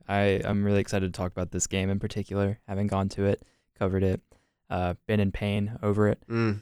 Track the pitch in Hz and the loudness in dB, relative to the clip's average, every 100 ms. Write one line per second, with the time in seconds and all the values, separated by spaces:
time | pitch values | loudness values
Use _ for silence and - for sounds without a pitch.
0 | - 101 101 95 - 101 104 101 95 101 | -4 2 2 2 0 0 2 2 0 -2
1 | 95 - 90 95 90 90 - 95 95 98 | -2 -2 -6 -4 -6 -4 -2 -2 0 -2
2 | 104 - 98 101 98 107 - 98 104 95 | -4 -6 -4 0 0 -2 -6 -2 0 0
3 | 95 - 98 98 - _ _ - 104 185 | 0 0 0 0 -4 _ _ -4 0 2
4 | 95 92 - _ _ _ - 90 90 90 | 2 0 -4 _ _ _ -6 -2 -2 -4
5 | - 107 98 - 104 104 101 120 104 104 | -2 0 2 0 -2 -2 -2 -2 0 2
6 | 104 - - 117 113 104 | 2 2 -2 0 0 -2